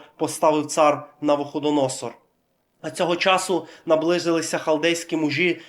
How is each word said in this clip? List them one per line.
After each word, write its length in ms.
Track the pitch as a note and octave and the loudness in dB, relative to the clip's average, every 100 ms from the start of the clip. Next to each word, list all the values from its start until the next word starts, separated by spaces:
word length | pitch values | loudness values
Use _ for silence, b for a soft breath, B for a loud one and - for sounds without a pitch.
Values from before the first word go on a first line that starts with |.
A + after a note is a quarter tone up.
| B - | B -6
поставив 480 | D3+ - D#3+ D3+ D3+ | -6 0 2 2 0
цар 420 | - D3+ C#3+ - - | 2 4 2 -4 -6
Навуходоносор. 960 | D3 C#3+ C#3+ D#3 C#3+ D3 C3+ - A#2+ - _ _ _ _ _ _ | 0 0 0 -4 0 0 0 -2 -10 -14 _ _ _ _ _ _
А 100 | D#3 | -10
цього 240 | - E3+ E3+ | -2 -2 0
часу 520 | F#3+ F#3 - E3+ - B - | 2 2 2 -4 -4 B 0
наблизилися 720 | D#3 D#3+ F3 E3 E3 D#3+ D#3+ | 0 2 0 0 -2 -2 -4
халдейські 600 | - D#3 E3 E3 - E3 | -2 0 0 -2 -4 -2
мужі 440 | D#3 C3+ F3 E3+ | -2 0 -2 -2